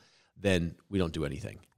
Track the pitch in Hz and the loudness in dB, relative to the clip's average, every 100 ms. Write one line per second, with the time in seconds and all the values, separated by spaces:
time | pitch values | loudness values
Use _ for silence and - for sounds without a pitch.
0 | _ _ _ - 98 92 85 - - 101 | _ _ _ -4 2 2 2 -4 -4 0
1 | 85 80 73 71 - - - | 0 0 -4 -4 -10 -12 -18